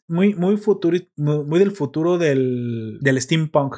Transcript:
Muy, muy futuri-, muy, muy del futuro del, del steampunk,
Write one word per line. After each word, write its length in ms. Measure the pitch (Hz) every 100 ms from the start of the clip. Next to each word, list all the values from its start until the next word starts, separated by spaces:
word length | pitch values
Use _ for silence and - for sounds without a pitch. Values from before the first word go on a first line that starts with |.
| -
Muy, 260 | 170 202
muy 220 | 170 180 208
futuri-, 540 | 214 196 170 175 - -
muy, 280 | 147 151
muy 140 | 147 170
del 140 | 202
futuro 460 | 202 135 156 170 175
del, 800 | 160 135 127 123 120 117 110 107
del 200 | 135 127
steampunk, 560 | - 160 156 147 135